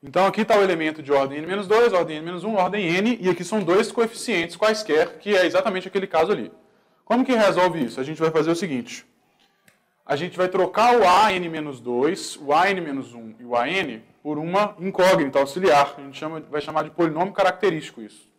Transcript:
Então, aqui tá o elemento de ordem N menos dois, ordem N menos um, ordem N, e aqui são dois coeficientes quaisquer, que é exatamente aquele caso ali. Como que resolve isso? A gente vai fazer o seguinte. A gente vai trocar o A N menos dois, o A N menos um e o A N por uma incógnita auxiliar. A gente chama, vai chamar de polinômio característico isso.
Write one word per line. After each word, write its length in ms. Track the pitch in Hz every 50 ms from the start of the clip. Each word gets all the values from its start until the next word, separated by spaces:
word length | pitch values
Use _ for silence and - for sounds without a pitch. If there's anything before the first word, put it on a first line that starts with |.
| -
Então, 240 | - 131 175 190
aqui 180 | 196 185 208 220
tá 100 | 214 226 208
o 20 |
elemento 400 | 196 190 180 165 160 156 156 -
de 100 | 143 135
ordem 280 | 143 139 139 135 139 147
N 80 | 156
menos 200 | 170 190 202 208
dois, 240 | 185 214 226 240 240
ordem 260 | 190 180 165 160 156
N 80 | 151 156
menos 160 | 170 180 180 160
um, 100 | 214 226
ordem 300 | 196 180 185 185 214 196
N, 320 | 160 170 185 196 240 240 -
e 80 | 175
aqui 160 | 185 175 - 180
são 200 | 180 220 214 196
dois 280 | 160 180 202 226 220
coeficientes 640 | - - 226 220 - - - - 220 175 165 170 -
quaisquer, 640 | - 214 214 214 214 214 - 147 156 170 - -
que 180 | - - 202 208
é 80 | 185 180
exatamente 400 | 165 151 180 190 226 190 185 -
aquele 180 | 190 - 196 190
caso 260 | 190 - 160 165 185
ali. 200 | 208 156 107 85 - _ _ _ _ _ _ _ _ _ _
Como 220 | _ 220 247 262
que 60 | 254
resolve 520 | 254 226 208 196 170 170 180 180 165 165 131
isso? 160 | 113 - -
A 40 | 131
gente 180 | 143 160 151
vai 80 | 160 160
fazer 220 | 160 160 151 165
o 40 | 170
seguinte. 480 | 165 202 180 139 123 117 - - - - _ _ _ _ _ _ _ _ _ _ _ _ _ _ _ _ _ _ _ _
A 100 | - 143
gente 220 | 139 170 180 180
vai 100 | 175 185
trocar 480 | 185 185 190 180 175 - 208 220 247 247
o 120 | 240 196
A 260 | 180 180 196 220 214 190
N 160 | 185 180 165
menos 300 | 160 156 151 147 135 127
dois, 560 | 117 123 120 120 131 151 190 - - - -
o 180 | - 151 139 143
A 160 | 160 180 196
N 100 | 196 185
menos 360 | 170 151 139 135 123 113 120
um 180 | 120 113 113 110 113
e 40 | 123
o 120 | 120 120
A 120 | 120 120
N 360 | 139 175 196 180 143 117 110 113 _ _ _
por 160 | _ 147 151
uma 380 | 147 156 170 180 196 208 202 - -
incógnita 600 | 170 190 185 - 180 185 190 185 151 135 123 139
auxiliar. 560 | 139 135 - 185 185 190 151 143 143 - -
A 40 | -
gente 160 | 139 139 135
chama, 220 | - 156 156 160 160
vai 200 | 151 - 135 151
chamar 220 | 143 151 156 156 156
de 80 | 156
polinômio 420 | - - 170 160 151 156 180 202 190
característico 680 | - 196 185 180 - - 196 175 156 143 - - -
isso. 300 | 110 104 - - _ _ _